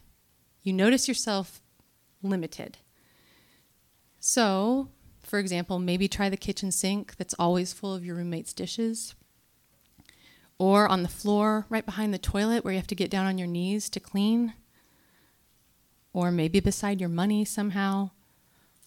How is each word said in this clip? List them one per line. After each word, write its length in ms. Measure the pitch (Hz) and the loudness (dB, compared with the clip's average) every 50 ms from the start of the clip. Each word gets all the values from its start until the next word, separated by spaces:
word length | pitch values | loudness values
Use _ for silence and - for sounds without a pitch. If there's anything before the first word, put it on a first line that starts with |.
| - - _ _ _ _ _ _ _ _ _ _ | -20 -20 _ _ _ _ _ _ _ _ _ _
you 120 | - 196 190 | -4 -2 2
notice 340 | 185 190 220 254 262 - - | 4 6 6 6 4 2 0
yourself 540 | 254 - - 233 208 190 190 - - - - _ _ _ _ _ _ _ _ _ _ _ | -2 -2 -2 -2 -2 -2 -2 -6 -10 -20 -20 _ _ _ _ _ _ _ _ _ _ _
limited. 560 | - 196 196 185 165 156 - - - - - - _ _ _ _ _ _ _ _ _ _ _ _ _ _ _ _ _ _ _ _ _ _ _ _ _ _ _ _ | -4 -2 -2 -2 -2 -6 -8 -12 -14 -14 -16 -20 _ _ _ _ _ _ _ _ _ _ _ _ _ _ _ _ _ _ _ _ _ _ _ _ _ _ _ _
So, 720 | - - - 262 233 208 190 190 196 226 254 269 269 269 - _ _ - - - | -2 0 2 4 4 4 4 2 2 2 2 0 0 -4 -10 _ _ -20 -20 -20
for 180 | - - - 202 | -10 -4 -4 -2
example, 400 | 196 190 175 175 180 - 196 180 | -2 0 -2 -2 -2 -2 -2 -2
maybe 280 | 180 180 175 180 196 190 | 0 0 2 2 2 0
try 220 | - - 202 196 | 0 0 0 0
the 80 | 196 196 | 0 -2
kitchen 340 | - - 196 - - 190 | -4 -6 -4 -4 -4 -2
sink 460 | 180 - - 190 196 208 - - - - | -2 0 0 0 -2 -2 -4 -8 -10 -10
that's 160 | 185 - - - | -8 -8 -4 0
always 360 | 175 170 180 180 180 180 - | 2 2 2 2 0 -2 -6
full 200 | - - 196 190 | -8 -8 -8 -6
of 120 | 185 175 | -6 -6
your 100 | 180 170 | -8 -6
roommate's 380 | 175 175 175 170 165 - - - | -6 -6 -4 -6 -6 -8 -10 -8
dishes, 600 | - 185 185 - - 226 226 226 226 - - - - _ _ _ _ _ _ _ _ _ _ _ _ _ _ _ - - - - _ - - - _ _ _ _ - | -8 -8 -6 -4 -2 -2 -2 -2 -4 -8 -10 -14 -18 _ _ _ _ _ _ _ _ _ _ _ _ _ _ _ -20 -20 -20 -20 _ -20 -20 -20 _ _ _ _ 2
or 300 | 185 190 196 202 208 202 | 4 6 6 6 6 4
on 160 | 190 185 175 | 4 2 0
the 60 | 170 | -2
floor 560 | - - - 208 208 208 208 214 214 214 208 - | -6 -4 0 2 2 4 4 4 2 0 -2 -2
right 160 | 220 220 214 | -4 -4 -4
behind 280 | - 185 196 214 214 202 | -4 -4 -2 -2 -2 -2
the 40 | 185 | -2
toilet 460 | - - - 202 208 220 233 233 - | -2 -2 0 0 2 2 2 2 0
where 100 | - 190 | 0 -2
you 60 | 190 | -2
have 80 | 180 - | -2 -4
to 80 | 202 | -4
get 140 | 175 196 - | -4 -2 -2
down 160 | 196 190 190 | 0 0 0
on 120 | 190 190 185 | 0 0 -2
your 100 | 180 175 | -2 -2
knees 420 | 175 175 180 185 202 214 - - | -2 -2 -2 -2 -2 -2 -4 -6
to 100 | - 196 | -8 -10
clean, 540 | - - - 196 202 214 226 233 240 226 226 - - _ _ _ _ _ _ _ _ _ _ _ _ _ _ _ _ _ _ _ _ _ _ _ _ _ _ _ _ _ - | -10 -4 -2 0 2 4 4 2 2 0 -4 -8 -18 _ _ _ _ _ _ _ _ _ _ _ _ _ _ _ _ _ _ _ _ _ _ _ _ _ _ _ _ _ -2
or 180 | 180 175 175 | 0 0 2
maybe 280 | 175 170 160 160 165 202 | 2 2 2 4 4 4
beside 420 | 185 202 196 - - 202 202 185 | 4 4 0 0 0 -2 -2 0
your 80 | 185 170 | -2 -2
money 340 | 170 170 180 208 214 208 214 | 0 0 2 2 2 2 0
somehow, 680 | - - 214 202 208 180 202 196 196 196 196 196 185 - _ _ _ _ _ _ _ _ _ _ _ _ _ - | 0 -2 -2 -2 -2 0 0 0 0 0 0 -2 -4 -6 _ _ _ _ _ _ _ _ _ _ _ _ _ -20